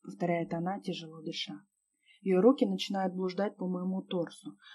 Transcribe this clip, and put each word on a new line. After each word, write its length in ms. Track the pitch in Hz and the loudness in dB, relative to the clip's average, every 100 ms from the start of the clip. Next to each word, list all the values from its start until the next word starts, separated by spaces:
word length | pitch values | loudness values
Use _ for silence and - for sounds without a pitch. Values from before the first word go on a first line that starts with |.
повторяет 500 | - - 175 170 165 | -14 -4 0 0 -2
она, 260 | 170 175 202 | -4 -4 -6
тяжело 420 | 190 165 160 165 | -6 -8 -10 -12
дыша. 400 | 170 160 - - _ _ _ _ _ - | -10 -8 -8 -12 _ _ _ _ _ -8
Её 180 | 190 185 | 2 8
руки 260 | 220 262 208 | 8 8 2
начинают 500 | 190 - 196 190 180 | 0 -4 -2 -2 -2
блуждать 420 | 185 180 202 - | -4 -2 -4 -2
по 100 | 185 | -4
моему 360 | 180 180 190 | -2 -2 -4
торсу, 520 | - 180 160 - - - - | -4 -4 -4 -8 -16 -16 -20